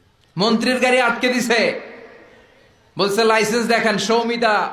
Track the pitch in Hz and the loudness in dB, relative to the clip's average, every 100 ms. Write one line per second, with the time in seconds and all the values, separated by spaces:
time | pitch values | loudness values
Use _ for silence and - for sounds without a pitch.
0 | _ _ _ - 214 226 254 254 254 247 | _ _ _ -2 0 2 0 0 2 2
1 | 240 240 254 247 220 233 185 - - - | 2 0 0 0 0 0 0 -2 -12 -20
2 | - - - - - _ _ _ _ - | -20 -20 -20 -20 -20 _ _ _ _ -4
3 | 196 202 226 220 214 233 233 226 220 202 | -2 2 2 2 2 -2 0 0 0 -2
4 | - 226 233 233 226 208 175 | 0 0 0 0 0 0 -2